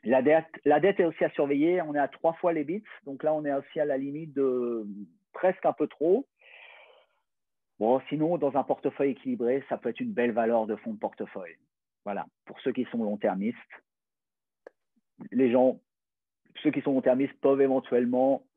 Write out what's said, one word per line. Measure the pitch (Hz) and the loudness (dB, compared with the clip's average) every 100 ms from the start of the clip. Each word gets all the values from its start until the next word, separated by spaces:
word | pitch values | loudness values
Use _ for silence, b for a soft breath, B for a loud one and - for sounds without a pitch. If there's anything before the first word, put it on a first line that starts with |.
La | 107 131 | 2 4
dette, | 131 160 156 - | 6 4 2 -4
la | 143 147 | 2 4
dette | 185 196 | 4 2
est | |
aussi | 170 - | 0 0
à | 160 | -2
surveiller. | - 143 143 160 180 | 0 0 2 2 2
On | 160 | -2
est | 147 | -2
à | 135 | -2
trois | - 165 | 0 -2
fois | 165 180 | 0 -2
les | 160 | -2
bits. | 139 196 B B | -4 -6 B B
Donc | 143 135 | -14 -4
là, | 156 | -2
on | 156 | -2
est | 147 | -2
aussi | 139 139 165 | -4 -4 -4
à | |
la | 147 135 | -2 -2
limite | 139 147 160 | -4 -8 -8
de | 139 135 127 120 117 104 101 101 _ _ | -2 0 0 -2 -4 -6 -12 -16 _ _
presque | - 185 185 | -2 -2 0
un | 160 | -2
peu | - 147 | -2 -4
trop. | - 156 214 - _ B B B B B B B B _ _ _ _ _ _ | 0 2 2 0 _ B B B B B B B B _ _ _ _ _ _
Bon, | 107 131 - | 2 2 0
sinon, | 147 156 175 | -2 0 0
dans | 139 131 | 0 -2
un | |
portefeuille | 127 139 139 - 143 | -2 -4 -4 -2 -2
équilibré, | 127 131 117 120 135 131 | -2 -6 -2 0 -2 -4
ça | 117 | -6
peut | 120 | -6
être | 117 | -6
une | 123 | -6
belle | 101 120 | 0 0
valeur | 113 113 117 110 | 2 2 2 0
de | 107 | -6
fonds | 117 | -8
de | 107 | -6
portefeuille. | 104 - 101 101 87 80 _ _ _ _ | -8 -6 -10 -10 -14 -18 _ _ _ _
Voilà. | 101 98 80 _ | -8 -8 -8 _
Pour | - - | -20 -6
ceux | 135 | -4
qui | 127 120 | -4 -4
sont | 120 | -4
long-termistes, | 107 104 110 95 104 123 - - _ _ _ _ _ _ _ _ - _ _ _ _ _ - | -4 -2 -2 -2 -4 -6 -16 -20 _ _ _ _ _ _ _ _ -20 _ _ _ _ _ -6
les | 123 131 | 0 2
gens, | 127 127 - _ _ _ _ _ _ _ - | 4 4 2 _ _ _ _ _ _ _ -4
ceux | 151 | -2
qui | 143 | -2
sont | 147 | 0
long-termistes | 131 127 127 139 - | 0 2 2 0 0
peuvent | 139 139 | 2 4
éventuellement | 135 131 - 123 123 123 135 131 _ | 4 2 0 0 2 2 2 0 _